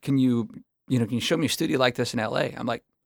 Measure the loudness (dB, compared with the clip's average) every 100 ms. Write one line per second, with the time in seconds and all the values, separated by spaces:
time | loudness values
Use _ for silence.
0 | 0 2 4 2 0 -8 -20 _ _ 0
1 | 2 0 0 0 0 0 0 2 2 0
2 | -4 -2 -2 -2 -4 -4 -6 -6 _ _